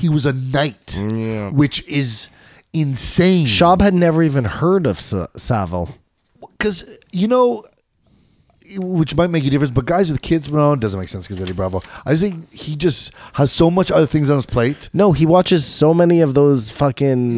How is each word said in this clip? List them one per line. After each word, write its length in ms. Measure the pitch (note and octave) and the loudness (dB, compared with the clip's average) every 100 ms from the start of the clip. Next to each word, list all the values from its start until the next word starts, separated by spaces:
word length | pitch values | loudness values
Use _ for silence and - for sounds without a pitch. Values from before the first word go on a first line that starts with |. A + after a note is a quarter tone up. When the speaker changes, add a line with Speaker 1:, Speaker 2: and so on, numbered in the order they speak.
Speaker 1:
He 80 | E3+ | -2
was 180 | D3+ C#3 | 0 0
a 60 | |
knight, 640 | C3 C3 C#3 D3 - - F2+ | -4 -4 -2 -4 -6 -12 -8
Speaker 2:
Yeah. 540 | G#2 A2+ A2 A2 G2+ | -6 -4 -6 -6 -4
Speaker 1:
which 360 | C3+ C#3+ - - | -2 -2 -4 -6
is 420 | C#3+ C3 A2 - _ - - _ | -6 -4 -6 -12 _ -20 -20 _
insane. 760 | D#3+ D3 C3 - - F#3 F#3 C#3 | -4 -4 -2 0 2 4 2 2
Speaker 2:
Schaub 340 | G2+ E3+ F3+ | 2 4 4
had 140 | G3+ | 2
never 280 | F3+ E3+ D#3+ | 2 2 2
even 220 | E3 C#3 | 2 0
heard 420 | A2+ - E3 F#3+ D3 | -2 -2 0 0 0
of 120 | F#2 | -2
Sa-, 260 | - G2 E2+ - | -2 -4 -6 -4
Savile. 540 | - A2 F#2 F2+ E2+ - _ _ _ _ - _ | -2 0 -2 -6 -8 -10 _ _ _ _ -20 _
Speaker 1:
'Cause, 260 | G#3+ F#3+ - - _ | -4 -4 -10 -20 _
you 140 | F3+ G#3+ | -4 0
know, 360 | B3 B3 A3+ - _ _ _ _ _ _ _ _ _ _ F#3+ | 2 2 0 -10 _ _ _ _ _ _ _ _ _ _ -10
which 360 | F#3 F3+ D#3 D3 | -4 0 0 0
might 120 | F3 | 0
make 160 | E3+ | 0
a 60 | C#3 | 0
difference, 220 | C#3 C#3+ | 0 0
but 100 | A#2+ | -2
guys 260 | A#2+ E3+ F#3 | 0 0 0
with 120 | C#3 | -2
kids, 280 | - E3 C#3 | -2 -4 -2
no, 220 | D3+ D3 | 0 2
it 80 | C#3+ | 0
doesn't 180 | A2 F#2+ | -2 -6
make 100 | F#2 | -8
sense 200 | G2 F2+ | -12 -10
'cause 100 | F#2 | -8
Eddie 120 | F#2 | -8
Bravo. 300 | F#2 F#2+ F#2 - - - | -4 -4 -4 -8 -14 -2
I 100 | D#3 | 0
think 340 | G3+ E3+ E3 | 0 -6 -16
he 220 | - - | -16 -12
just 380 | D3+ F3 - - - - | -2 -2 -2 -6 -12 -12
has 180 | - C#3 | 0 0
so 180 | - E3+ | 4 2
much 200 | F3+ F3+ | 2 0
other 160 | D#3 D#3 | 2 2
things 240 | D#3 C#3 | 0 0
on 60 | C#3+ | 0
his 100 | B2 | -2
plate. 420 | B2 A#2+ C#3+ - | -2 -2 -4 -8
Speaker 2:
No, 180 | D#3 G3+ | 2 2
he 140 | C#3+ D#3+ | 4 4
watches 380 | F3+ F3+ F3+ - | 4 4 2 4
so 260 | - D3+ | 4 4
many 280 | E3+ E3+ E3+ | 4 4 4
of 120 | D#3 | 4
those 360 | C3+ C#3+ C#3 A2 | 4 4 4 0
fucking 600 | - C#3+ A#2+ C#3 B2+ B2 | 0 -2 0 0 0 0